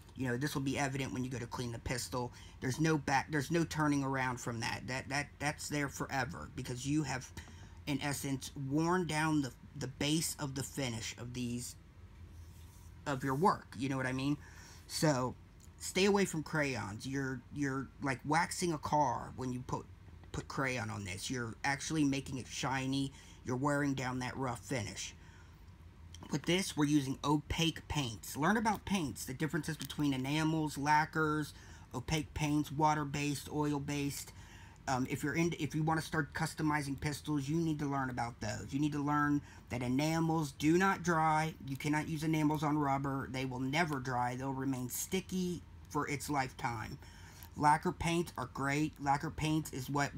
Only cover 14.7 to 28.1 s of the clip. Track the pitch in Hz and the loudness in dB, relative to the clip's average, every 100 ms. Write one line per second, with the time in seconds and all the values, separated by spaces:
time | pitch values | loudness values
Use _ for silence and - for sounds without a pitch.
14.7 | - - - 160 127 127 - - - - | -18 -8 2 4 4 2 -4 -14 -20 -20
15.7 | - - 185 202 202 190 156 143 156 143 | -12 -2 4 6 6 4 0 0 0 2
16.7 | 117 104 107 131 135 135 131 - 147 143 | 0 -4 -6 -4 -2 -2 -4 -6 -2 0
17.7 | 135 120 - 139 127 139 160 180 - 175 | 0 -4 -4 -2 -2 2 2 2 0 0
18.7 | 151 - 151 139 - - - 127 123 - | 0 2 4 4 2 -4 -6 -4 -4 -4
19.7 | - - - - - - - - - 131 | -6 -8 -16 -18 -18 -10 -8 -6 -2 0
20.7 | 127 110 104 98 92 - 127 117 107 139 | 0 -2 -4 -6 -6 -4 -4 -4 -2 -2
21.7 | 143 - 160 143 139 131 135 - - 123 | 0 0 2 4 2 -2 -6 -6 -4 -2
22.7 | 131 131 139 139 - - - 113 127 143 | 0 0 0 -2 -6 -18 -12 -4 0 2
23.7 | 143 143 131 127 127 127 - 131 117 - | 2 2 0 -2 -2 -4 -2 -2 -4 -2
24.7 | 131 101 95 - - - - - - - | -2 -2 -6 -10 -12 -18 -20 -20 -20 -20
25.7 | - - - - - - 143 165 180 190 | -20 -20 -18 -18 -16 -6 -2 2 2 2
26.7 | - 147 151 131 127 139 151 - - 165 | 2 6 6 4 0 2 2 2 2 2
27.7 | - - 151 127 | 0 -2 -2 -2